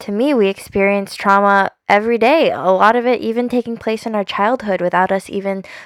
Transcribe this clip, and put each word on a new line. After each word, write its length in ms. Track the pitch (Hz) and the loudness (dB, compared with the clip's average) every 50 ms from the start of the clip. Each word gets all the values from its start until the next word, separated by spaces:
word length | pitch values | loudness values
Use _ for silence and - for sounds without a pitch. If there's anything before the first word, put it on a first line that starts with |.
to 120 | - - | -10 -6
me, 220 | 202 202 247 294 294 | -4 -2 0 2 2
we 140 | 240 202 190 | 2 2 0
experience 680 | 196 - - - - 202 196 196 202 202 196 196 - | 0 -4 -10 -8 -2 0 0 2 0 0 -2 -6 -8
trauma 560 | - - 202 196 202 202 202 202 196 196 - - _ _ - | -4 0 2 4 4 4 4 4 2 2 0 -4 _ _ 2
every 300 | 196 208 214 226 240 226 | 2 2 2 2 0 2
day, 320 | 220 240 294 330 285 180 | 2 2 4 4 2 2
a 220 | - 110 135 175 | 0 0 0 0
lot 240 | 190 185 196 208 233 | 2 4 4 4 4
of 100 | 247 233 | 2 2
it 160 | 247 247 - | 0 0 0
even 260 | - 220 226 233 247 247 | -2 -4 -2 -2 -4 -2
taking 300 | 247 247 226 233 233 226 | -2 -2 -4 -4 -6 -8
place 280 | - 226 220 220 - | -6 -6 -6 -4 -6
in 100 | 226 220 | -6 -4
our 80 | 208 196 | -4 -4
childhood 580 | - - - 202 214 254 247 220 208 190 180 | -4 -4 -2 0 0 0 -2 -2 -2 -2 -2
without 300 | 180 180 - 175 185 185 | -2 0 0 0 0 0
us 180 | 190 196 - - | 0 -2 -4 -6
even 340 | - 202 190 196 196 196 190 - - - - | -8 -6 -6 -6 -6 -6 -8 -12 -18 -20 -20